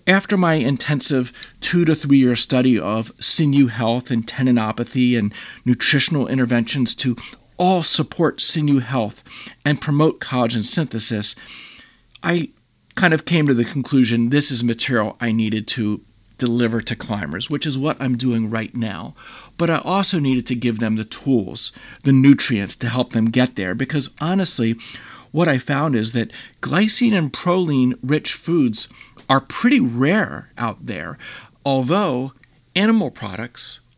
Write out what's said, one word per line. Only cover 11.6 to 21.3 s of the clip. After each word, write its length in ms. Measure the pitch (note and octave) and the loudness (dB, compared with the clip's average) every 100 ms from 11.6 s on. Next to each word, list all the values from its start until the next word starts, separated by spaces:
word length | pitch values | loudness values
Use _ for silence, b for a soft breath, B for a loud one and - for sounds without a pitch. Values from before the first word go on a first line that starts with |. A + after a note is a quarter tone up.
| B B B B B - | B B B B B -8
I 280 | - F3 D3+ _ _ _ _ | -2 -2 -2 _ _ _ _
kind 220 | - F3+ D#3+ | -2 0 0
of 100 | - | 0
came 220 | E3 D3 | 2 2
to 60 | A#2+ | 2
the 100 | A2+ | 0
conclusion 640 | C#3 A#2+ C#3 A#2 A#2 A#2 | -4 0 2 4 2 2
this 220 | D3 C#3+ | 2 2
is 120 | A#2+ | 0
material 540 | A#2+ A2+ - A#2+ G#2 - | -2 -2 0 0 0 -4
I 120 | A#2+ | -2
needed 360 | A2 A2 A2 G#2+ | 0 0 -2 -4
to 320 | - G#2 G#2 _ _ _ - | -4 -2 -4 _ _ _ -4
deliver 440 | B2 A#2+ A#2+ A2+ | -2 0 0 -2
to 140 | - A2 | -6 -8
climbers, 540 | - G2+ D2 E2+ - | -6 -6 -6 -8 -6
which 160 | C#3+ D#3+ | -4 -4
is 120 | C3 | -2
what 200 | D3 - | -4 -2
I'm 160 | C3 A#2+ | -4 -2
doing 360 | B2+ A2+ A2 | 0 0 -2
right 240 | A2+ A2 B2 | -4 -6 -6
now. 400 | A2 F2 G#2+ - B B B - | -6 -6 -12 -16 B B B -4
But 140 | E3 | -2
I 60 | D#3+ | 0
also 420 | D3+ F#3+ F#3+ F3 | -2 -2 0 0
needed 260 | C#3 B2+ A#2+ | 0 0 -2
to 80 | B2 | -2
give 220 | A#2+ A2+ | -2 -2
them 200 | A2+ A2 | -2 -2
the 60 | |
tools, 680 | A2 - C#3 | -4 -6 0